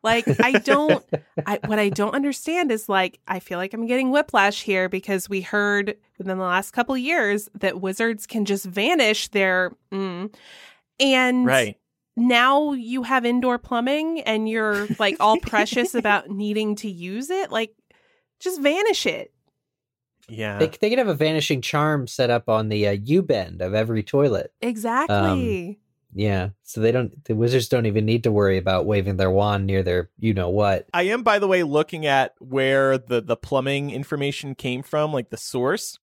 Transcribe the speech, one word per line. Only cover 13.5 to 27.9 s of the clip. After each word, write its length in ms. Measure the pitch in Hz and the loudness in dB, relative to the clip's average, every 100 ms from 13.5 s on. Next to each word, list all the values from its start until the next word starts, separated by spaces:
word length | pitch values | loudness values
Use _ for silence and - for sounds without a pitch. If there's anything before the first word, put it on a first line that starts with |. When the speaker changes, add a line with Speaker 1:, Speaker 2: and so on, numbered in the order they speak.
| 240 | -2
Speaker 1:
plumbing 640 | - 240 247 294 311 330 | -2 -2 0 -2 -2 -4
and 280 | - 220 220 | -2 -2 -2
you're, 380 | 226 214 208 208 - | -2 0 -2 -2 0
like, 160 | 208 - | 0 2
all 200 | 208 220 | 2 2
Speaker 2:
<laughs> 40 | |
Speaker 1:
precious 540 | - 214 214 - 240 233 | 0 0 0 0 -2 -2
about 340 | 220 208 - | 0 0 -2
needing 460 | 196 208 208 214 208 | -6 -4 -2 -2 -4
to 120 | 220 | -8
use 400 | 180 175 202 277 | -10 -10 -8 -4
it. 220 | 381 359 | -4 -2
Like, 240 | 247 220 _ _ _ _ _ _ _ | -4 -6 _ _ _ _ _ _ _
just 220 | 370 370 | -6 0
vanish 420 | 277 339 427 - | 0 2 0 0
it. 280 | - 156 - _ _ _ _ _ _ _ _ _ _ | -2 -4 -12 _ _ _ _ _ _ _ _ _ _
Speaker 3:
Yeah. 280 | 110 107 101 | -8 -8 -2
Speaker 2:
They, 80 | 156 | -2
they 220 | - 214 | 0 0
could 80 | 247 | 2
have 100 | 226 | 0
a 60 | |
vanishing 480 | 147 156 156 139 135 | 0 0 0 0 -2
charm 440 | - 151 151 151 123 | -2 0 0 0 -4
set 220 | - 123 | -2 2
up 200 | 120 117 | 2 2
on 180 | 110 110 | 0 2
the, 180 | 107 104 | 2 2
uh, 20 | |
U-bend 680 | 101 107 170 160 120 87 87 | 0 2 0 2 -2 -2 -6
of 100 | 90 | -2
every 300 | 104 113 113 | 0 0 -2
toilet. 500 | 104 139 143 98 - _ | 0 2 2 2 -4 _
Speaker 1:
Exactly. 560 | 233 220 226 240 330 202 | -6 -4 -2 -2 2 2
Speaker 2:
Um, 600 | 135 95 233 190 175 202 _ _ _ | 2 2 0 -4 -6 -14 _ _ _
yeah. 360 | - 107 98 95 - | -4 0 0 -2 -8
So 160 | - - | -12 0
they 100 | 113 | 2
don't, 320 | 123 123 - | 2 -2 -8
the 100 | - | -6
wizards 340 | 110 117 127 110 | 0 2 2 2
don't 180 | 127 | 0
even 180 | 113 | 2